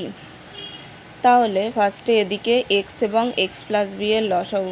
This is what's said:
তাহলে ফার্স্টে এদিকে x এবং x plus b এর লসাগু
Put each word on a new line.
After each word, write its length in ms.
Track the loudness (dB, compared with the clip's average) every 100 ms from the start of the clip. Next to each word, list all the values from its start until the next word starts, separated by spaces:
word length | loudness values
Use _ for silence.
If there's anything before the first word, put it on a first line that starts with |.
| -6 -10 -18 -20 -20 -18 -16 -16 -18 -20 -20 0
তাহলে 400 | 4 6 4 0 0 0
ফার্স্টে 360 | 0 0 2 2
এদিকে 320 | 2 -2 0 0 2 0 0
x 20 | -4 -2
এবং 180 | 0 0 0 -2
x 20 | -4 -4
plus 200 | -2 -2 -4
b 20 | -2 0
এর 60 | 0
লসাগু 400 | -2 -2 -4 -2